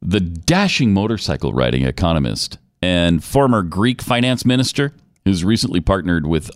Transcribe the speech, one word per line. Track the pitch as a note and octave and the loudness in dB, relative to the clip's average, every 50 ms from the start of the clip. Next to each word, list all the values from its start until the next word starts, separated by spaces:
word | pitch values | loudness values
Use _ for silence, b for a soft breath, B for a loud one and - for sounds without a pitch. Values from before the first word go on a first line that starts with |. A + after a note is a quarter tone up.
| - | -4
the | - F#2+ G#2 | 0 0 0
dashing | F2+ E2 E2+ D#2+ - - E3 F#3+ G3+ F#3 - - C#3+ A2 G2 | 0 0 -4 -4 -2 0 2 2 2 0 0 0 2 2 2
motorcycle | F#2+ G2+ G#2+ A2+ G2+ - - D2+ C2 - C2+ | 2 0 0 -4 -4 -4 -4 -4 -2 -2 -2
riding | G#1+ B1 B1+ A#1+ A#1+ C2 C2 | 0 0 0 2 2 0 0
economist | C2 B1+ - F#2+ E2+ E2 D#2 C#2 A#1 G#1+ - - - - - _ _ _ _ | -2 0 0 0 0 2 2 0 -2 -4 -6 -8 -10 -10 -16 _ _ _ _
and | - F#2 F2+ F2 E2+ E2+ E2+ D#2 - | -2 0 0 2 2 2 2 0 -2
former | - - C#3 C#3 B2+ A#2+ G#2+ F#2 | 0 2 2 2 4 2 0 0
Greek | E2+ D#2+ F#2 G#2+ B2 B2 - - | -2 -2 0 0 0 0 -2 -2
finance | - B2 A#2+ A#2+ B2+ B2+ A2+ - | -2 0 0 2 0 -2 0 0
minister, | B2 B2+ B2+ B2+ B2+ - - C#3+ C#3 - - _ _ _ _ _ | 0 2 2 0 0 -2 -2 -4 -4 -4 -10 _ _ _ _ _
who's | F#2+ G2 E2+ E2+ | 0 0 0 2
recently | G2 A#2 A2 - - - F2+ | 0 0 0 0 -2 -2 -2
partnered | E2 - F#2+ F#2+ D#2 F2+ F2 E2+ D2 D2+ | 0 2 0 0 2 0 0 0 0 0
with | E2 D#2 D#2 - - | 0 -2 -2 -4 -2